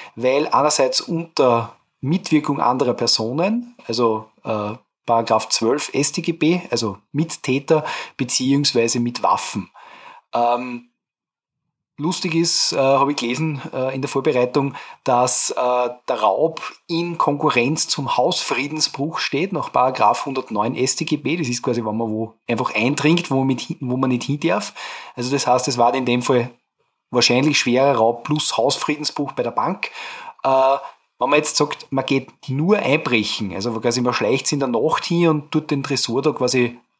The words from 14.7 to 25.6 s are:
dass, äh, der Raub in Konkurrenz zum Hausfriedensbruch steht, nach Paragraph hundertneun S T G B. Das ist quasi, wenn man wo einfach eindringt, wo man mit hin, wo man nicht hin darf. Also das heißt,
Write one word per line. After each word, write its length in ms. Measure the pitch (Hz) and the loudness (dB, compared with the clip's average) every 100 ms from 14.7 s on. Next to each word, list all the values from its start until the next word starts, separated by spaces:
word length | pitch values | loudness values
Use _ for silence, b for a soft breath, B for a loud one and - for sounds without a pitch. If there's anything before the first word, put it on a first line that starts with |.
| 139 B B | -6 B B
dass, 460 | - 123 127 - - | 0 2 2 0 -2
äh, 400 | - 123 123 123 123 - | -2 0 0 0 -4 -6
der 80 | 120 | 0
Raub 460 | 107 98 160 160 - - - | 2 2 0 -2 -12 -14 -6
in 320 | 165 175 160 | -4 -4 0
Konkurrenz 720 | - 143 151 123 123 160 - | 0 2 2 2 2 0 -2
zum 300 | - 135 - | -4 -2 0
Hausfriedensbruch 1000 | 139 - - 131 143 151 - - 143 - | 2 0 -2 -2 -2 -4 -4 -4 -6 -4
steht, 340 | - 139 196 | -4 -2 -2
nach 200 | 175 - | -4 -2
Paragraph 560 | 127 127 131 107 123 - | 2 2 4 2 2 -2
hundertneun 480 | 131 - 107 113 120 | -6 -4 -2 0 0
S 200 | 131 - | 0 0
T 100 | 160 | -2
G 120 | 143 | -2
B. 200 | 131 175 | -2 -2
Das 120 | 131 | -2
ist 140 | 120 | -2
quasi, 200 | - 117 | -2 -2
wenn 140 | 110 110 | -2 -2
man 140 | 113 | -2
wo 240 | 110 110 - - | -2 -4 -8 -4
einfach 280 | 113 123 110 | -2 -2 0
eindringt, 560 | 120 143 151 170 - | 0 2 2 2 2
wo 60 | 135 | 0
man 80 | 135 | 2
mit 140 | 123 | 0
hin, 160 | - - | -4 -8
wo 160 | 127 127 | -4 -2
man 140 | 131 | 0
nicht 140 | 123 131 | 0 -2
hin 140 | 147 | -2
darf. 340 | 165 202 202 B B B B - | 0 0 -2 B B B B -8
Also 160 | 123 | -2
das 160 | 139 - | 0 2
heißt, 200 | - | 2